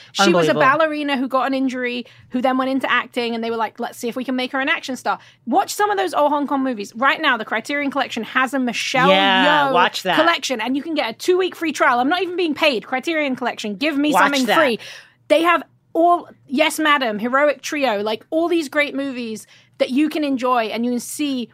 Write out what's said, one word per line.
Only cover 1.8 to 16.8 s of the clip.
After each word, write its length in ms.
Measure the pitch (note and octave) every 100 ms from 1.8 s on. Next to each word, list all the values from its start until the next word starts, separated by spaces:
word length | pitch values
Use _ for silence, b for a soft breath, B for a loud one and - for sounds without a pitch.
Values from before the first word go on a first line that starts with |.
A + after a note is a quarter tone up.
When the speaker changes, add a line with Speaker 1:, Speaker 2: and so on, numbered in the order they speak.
| B3 A#3+ A#3 b -
Speaker 1:
who 120 | B3+
then 160 | B3+ C4
went 140 | C4
into 180 | C4+ C#4+
acting, 460 | B3 - B3 A#3 A#3
and 80 |
they 80 | A3+
were 60 | A#3
like, 200 | G#3+ -
"Let's 200 | A#3 -
see 100 | A#3+
if 80 | B3+
we 80 |
can 140 | B3+ B3+
make 160 | B3+
her 80 | C4+
an 80 | C#4
action 260 | D#4+ - B3
star." 240 | G#3+ F#3+ b b -
Watch 280 | D#4+ -
some 180 | - G#4
of 60 | G4
those 160 | F#4
old 180 | C#4 D4
Hong 160 | D4 C#4+
Kong 160 | C#4
movies. 320 | C4 G#3+ G3 A3+
Right 240 | C#4 D#4
now, 160 | D4+ A#3
the 80 |
Criterion 480 | G#3+ A3 A#3 C#4+ C#4
Collection 320 | C#4+ A#3+ A#3+
has 300 | - B3+ C4
a 60 | C4+
Michelle 500 | B3 - - C4 B3
Speaker 2:
Yeah, 580 | F#3+ G3 F#3+ F3+ - -
Speaker 1:
Yeoh 60 |
Speaker 2:
watch 300 | F3 G3+ -
that. 120 | F3+ D#4+
Speaker 1:
collection, 440 | E4 E4 - A#3+
and 160 | A#3 C#4
you 40 |
can 120 | E4 D4+
get 140 | A#3
a 40 |
two-week 400 | A3+ - F4+ F#4
free 200 | - E4
trial. 260 | - D4+ A#3+
I'm 80 | C4
not 140 | F4+
even 160 | F4+ F4+
being 180 | E4+ C4+
paid. 320 | D#4 A3 -
Criterion 480 | C4 E4 D#4 C#4+ B3+
Collection, 400 | A#3 - G#3+ F#3+
give 220 | D4+ C#4+
me 160 | D4
Speaker 2:
Watch 100 | -
Speaker 1:
something 220 | D4 C#4 A#3
Speaker 2:
that. 120 | G3+
Speaker 1:
free. 220 | C#4+ G#3+ B B B B -
They 140 | D4+
have 200 | E4+ E4 - _ _
all, 380 | E4 E4+ F4 - - -
Yes 320 | C4+ D#4
Madam, 400 | D#4